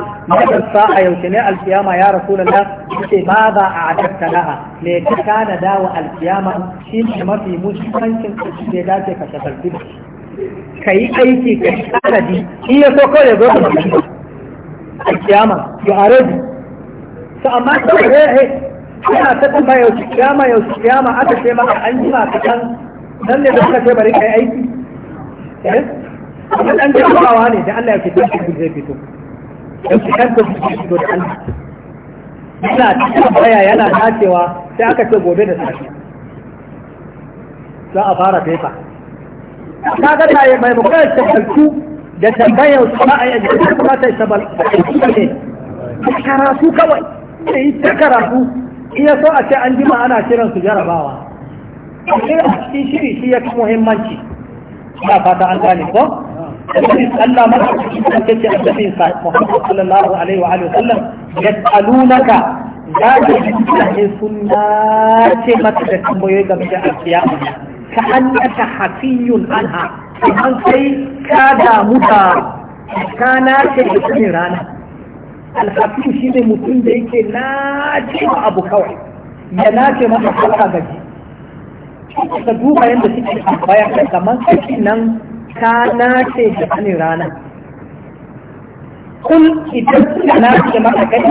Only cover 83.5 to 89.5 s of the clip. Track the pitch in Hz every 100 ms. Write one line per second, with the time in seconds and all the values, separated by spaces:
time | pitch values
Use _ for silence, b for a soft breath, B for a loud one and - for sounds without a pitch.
83.5 | - - 208 208 214 202 180 190 240 349
84.5 | - - 240 202 226 226 - - - -
85.5 | - 226 233 240 240 247 254 254 - 220
86.5 | 175 - - 208 170 160 165 135 - -
87.5 | - - - - - - - - - -
88.5 | - - - - - - - - 320 320